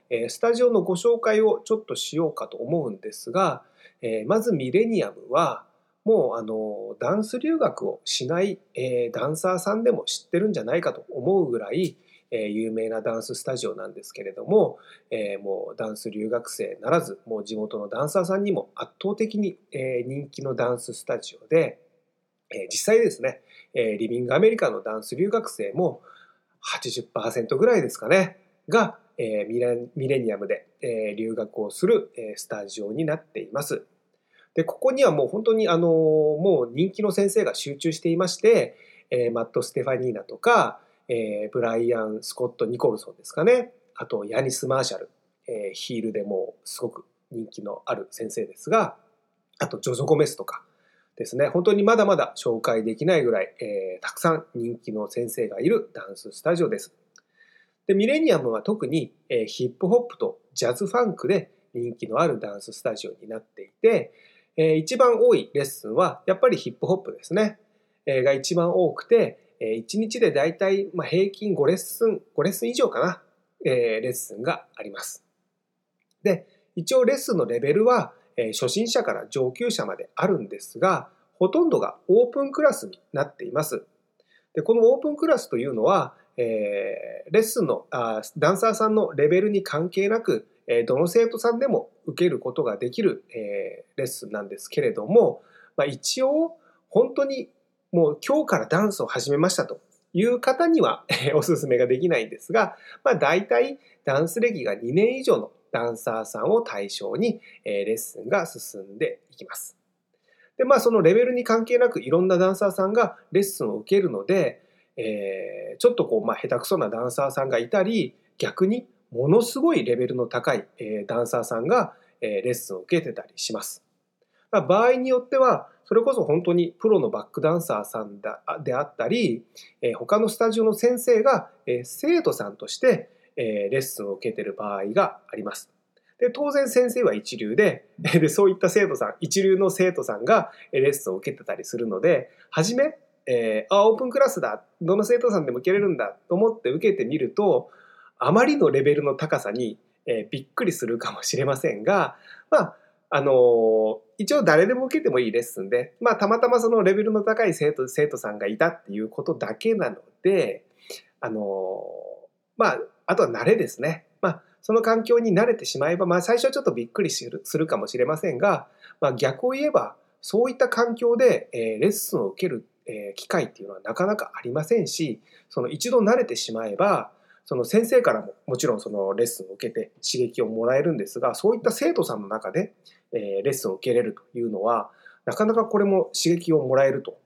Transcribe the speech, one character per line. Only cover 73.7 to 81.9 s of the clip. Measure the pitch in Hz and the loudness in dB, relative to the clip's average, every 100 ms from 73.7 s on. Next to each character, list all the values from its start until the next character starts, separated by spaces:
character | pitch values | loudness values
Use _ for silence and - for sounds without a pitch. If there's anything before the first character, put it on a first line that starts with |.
| 127 117 110 | 2 2 0
ー、 | |
レ | 127 | -4
ッ | |
ス | 123 - 107 | -6 -10 -8
ン | |
が | 135 - - - | -6 -6 -8 -16
あ | |
り | 104 | -14
ま | 101 | -12
す。 | - - _ _ _ _ _ _ _ _ _ _ | -14 -14 _ _ _ _ _ _ _ _ _ _
で、 | 202 170 - _ _ - | -2 -2 -4 _ _ -8
一 | 156 | 0
応 | 262 214 | 4 4
レ | 277 | 2
ッ | |
ス | - | 0
ン | 185 | -2
の | 117 | 0
レ | 120 | 0
ベ | 139 | 2
ル | 175 226 | 4 4
は、 | 240 - - _ - | 4 0 -10 _ -4
え | 113 | -4
ー、 | |
初 | - 123 | -2 -2
心 | 202 226 | 0 0
者 | 254 | 0
か | 135 | 0
ら | 107 - | -4 -4
上 | 135 127 | -2 -2
級 | 131 240 | -2 -4
者 | - 104 | -2 -4
ま | - | -8
で | - - | -10 -2
あ | 185 | 0
る | 175 | 0
ん | 98 | -4
で | 104 | -12
す | - 120 | -16 -2
が、 | 185 160 - _ _ - | 0 0 -4 _ _ -2
ほ | 185 | 2
と | 320 | 2
ん | 339 | 2
ど | 127 | 2
が | 98 | -2